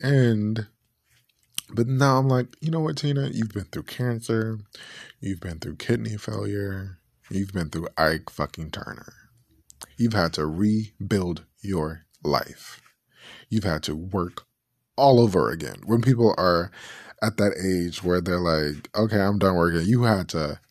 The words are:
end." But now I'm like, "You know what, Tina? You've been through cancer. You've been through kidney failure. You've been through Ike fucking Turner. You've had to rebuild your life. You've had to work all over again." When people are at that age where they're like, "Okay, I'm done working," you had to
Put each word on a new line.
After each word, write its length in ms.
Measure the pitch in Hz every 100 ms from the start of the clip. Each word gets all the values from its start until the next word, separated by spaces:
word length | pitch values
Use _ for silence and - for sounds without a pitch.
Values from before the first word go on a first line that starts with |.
end." 640 | 131 139 120 110 104 110 107 _ _ _ _ _ _ _ _ - -
But 140 | 107 117
now 320 | 131 139 131
I'm 100 | 135
like, 280 | 127 123 -
"You 120 | 156
know 80 | 165
what, 160 | 156 143
Tina? 320 | 147 139 139
You've 240 | - 110
been 140 | 101 95
through 180 | -
cancer. 760 | - - 123 117 113 113 113 110 104 - - - - -
You've 200 | 95 92
been 200 | 90 82
through 160 | - 76
kidney 400 | - 117 110 104
failure. 800 | - 107 104 101 101 95 98 92 _ _ -
You've 220 | 95 98
been 180 | 95 80
through 160 | 82 82 -
Ike 340 | 80 80 -
fucking 420 | - 73 - 80
Turner. 420 | - - - - - _ _ _ _ _ _ - -
You've 160 | 117
had 200 | 104 85
to 120 | 82
rebuild 1000 | 78 80 107 110 107 - 101 104 90 82 - _
your 440 | 101 92 78 82 - _
life. 580 | 78 71 - - - - _ _ _ _ - - -
You've 140 | 110
had 220 | 95 78
to 100 | -
work 500 | 78 90 95 87 - - _ _ _ _ -
all 240 | 139 123
over 300 | 117 90 58
again." 320 | 80 71 50 -
When 160 | 117
people 320 | 127 120 113 -
are 360 | 92 87 87 - - - - -
at 160 | 110 101
that 160 | 101 87
age 460 | 95 92 87 82
where 180 | 90 90
they're 180 | 87 90
like, 520 | 87 78 76 73 -
"Okay, 240 | - 110 107
I'm 200 | 98 101
done 160 | 95
working," 320 | 90 85 85 85
you 160 | 120
had 260 | 120 101 85
to 300 | 82 76 73 _